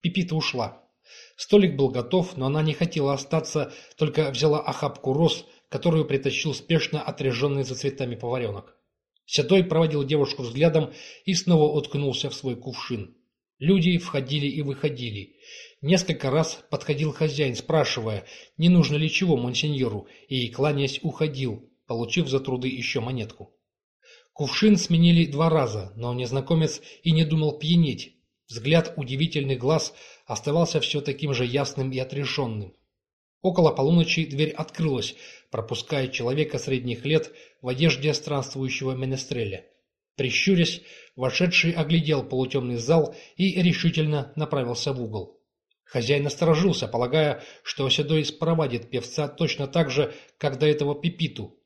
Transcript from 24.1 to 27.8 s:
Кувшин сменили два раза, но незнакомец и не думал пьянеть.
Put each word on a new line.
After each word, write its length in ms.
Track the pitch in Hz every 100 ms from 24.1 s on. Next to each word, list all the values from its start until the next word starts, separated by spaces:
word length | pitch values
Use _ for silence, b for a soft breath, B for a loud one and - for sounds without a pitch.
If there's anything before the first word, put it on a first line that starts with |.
| b b
Кувшин 420 | - 143 - 214 190
сменили 480 | - 165 170 170 151
два 240 | 139 165
раза, 440 | 160 123 107 95 113
но 180 | 120
незнакомец 680 | 123 123 135 135 165 156 - B B
и 80 | 165
не 120 | 160
думал 340 | 156 156 151 147
пьянеть. 580 | 151 170